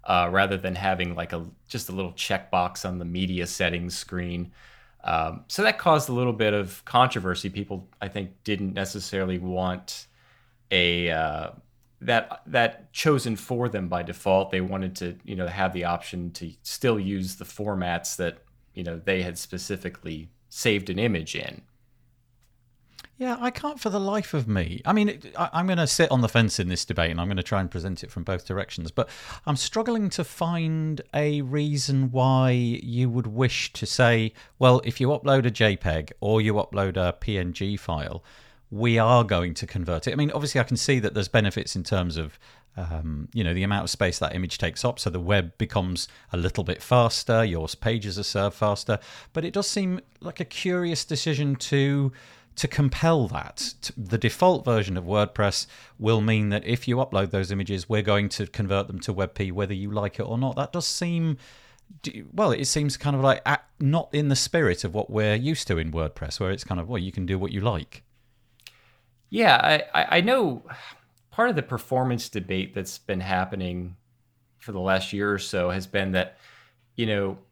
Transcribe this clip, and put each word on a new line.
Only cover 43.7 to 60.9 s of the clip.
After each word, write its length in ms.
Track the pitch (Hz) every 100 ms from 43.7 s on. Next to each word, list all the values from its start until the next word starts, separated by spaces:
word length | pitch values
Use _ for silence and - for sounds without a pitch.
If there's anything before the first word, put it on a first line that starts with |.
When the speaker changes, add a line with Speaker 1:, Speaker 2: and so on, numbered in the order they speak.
| 101 -
Speaker 2:
of 40 |
space 300 | - 95 87
that 160 | 80 82
image 240 | 90 -
takes 260 | 85 - 123
up, 140 | -
so 100 | -
the 100 | 90
web 380 | 87 101 85 -
becomes 500 | 110 104 92 87 - - -
a 60 | 90
little 260 | 85 -
bit 200 | 87 85
faster, 600 | - 123 117 - - 113
your 240 | 110 82 80 -
pages 380 | 117 113 104 92
are 40 |
served 320 | 101 104 101 -
faster, 440 | 107 101 - 104 - - -
but 100 | -
it 100 | 165
does 140 | 202 196
seem 340 | - 190 180 - _
like 180 | - -
a 60 | 180
curious 580 | - 190 180 175 165
decision 520 | - 151 - 139 147 139
to, 560 | - 139 139 143 139 - - - _ -
to 120 | 147
compel 600 | - 143 - 165 160 110
that. 480 | - - - - -
T-, 120 | - -
the 220 | 98 113
default 480 | 117 - 180 170 -
version 320 | 113 98 90
of 60 |
WordPress 640 | 87 104 104 - 104 - - - - -
will 220 | 107 113
mean 280 | 107 107 104
that 160 | 101 -
if 220 | 123 -
you 100 | 120
upload 320 | 131 98 98
those 220 | 98 95
images, 360 | 98 98 98 87
we're 140 | 107
going 280 | 104 101 101
to 180 | - 104
convert 400 | - 101 98 101
them 120 | -
to 120 | -
web 220 | 95 95 -
P, 160 | 98
whether 240 | 90 98 98
you 160 | 101
like 280 | 104 101 -
it 40 |
or 160 | 92 117
not. 160 | 131 -
That 160 | 143
does 160 | 175
seem, 500 | -